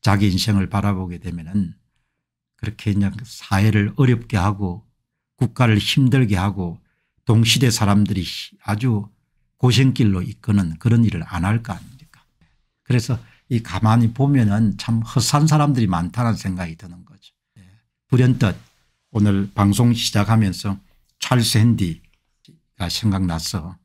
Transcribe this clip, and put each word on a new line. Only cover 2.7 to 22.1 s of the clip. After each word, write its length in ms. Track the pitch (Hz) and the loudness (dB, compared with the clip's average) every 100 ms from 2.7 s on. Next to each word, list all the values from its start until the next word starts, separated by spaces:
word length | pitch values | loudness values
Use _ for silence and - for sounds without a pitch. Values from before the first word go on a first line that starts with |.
| - - | -6 -4
그냥 180 | 101 98 107 | 0 -2 -4
사회를 680 | 127 - - 98 107 107 101 - | -16 -18 -4 2 2 2 0 0
어렵게 420 | 135 117 - 107 | 2 2 -2 -2
하고 480 | 90 101 98 90 _ _ _ _ _ _ | -2 -2 -6 -8 _ _ _ _ _ _
국가를 420 | 123 - 123 107 | -4 0 2 2
힘들게 580 | - - 131 135 120 98 | 2 2 2 2 2 0
하고 440 | 98 98 87 80 _ _ _ _ - | -2 -4 -8 -10 _ _ _ _ 0
동시대 460 | 110 113 - 131 | 2 4 2 2
사람들이 520 | - 101 101 101 98 82 - - _ | 2 2 2 2 -2 -6 -10 -16 _
아주 460 | - 104 127 107 101 _ _ _ _ _ | -6 -4 -2 -2 -4 _ _ _ _ _
고생길로 640 | 123 117 135 120 110 95 | 2 4 2 2 0 0
이끄는 560 | 87 - - 104 87 80 | -4 -10 -2 0 0 -2
그런 280 | 117 117 110 | 0 2 2
일을 180 | 85 80 | 0 -8
안 180 | 90 | -4
할 200 | 90 113 | -2 -2
거 100 | 117 | -4
아닙니까? 500 | 87 - - - _ _ _ _ _ _ _ | -12 -14 -20 -20 _ _ _ _ _ _ _
그래서 340 | _ 123 113 120 - _ _ | _ -2 0 -6 -6 _ _
이 140 | 117 | -4
가만히 500 | - - 110 113 117 | -4 0 2 4 2
보면은 640 | 120 139 143 107 104 113 95 | 0 2 2 2 2 0 -2
참 240 | - 117 | -4 -4
허산 460 | 113 - - 147 156 | -2 -2 0 2 2
사람들이 400 | 151 147 127 110 | 2 2 2 0
많다는 480 | 87 87 110 120 104 | -2 -4 -4 -2 -2
생각이 400 | 98 92 85 82 | -4 -6 -8 -12
드는 280 | 92 87 | -18 -20
거죠. 300 | - 98 _ _ _ _ | -20 -20 _ _ _ _
예. 60 | 92 101 _ _ _ | -20 _ _ _ _
불현듯 480 | 123 127 123 107 - - _ _ _ _ | 2 4 2 0 -2 -14 _ _ _ _
오늘 400 | 110 104 98 98 - | 0 2 2 -2 2
방송 380 | 101 101 120 | 2 4 2
시작하면서 840 | 117 - 107 101 113 104 90 104 98 _ _ _ _ | 2 -2 -2 2 2 2 -2 -6 -8 _ _ _ _
찰스 400 | - 127 113 110 | 0 0 2 2
핸디가 1300 | 117 113 92 80 _ | 2 2 -2 -6 _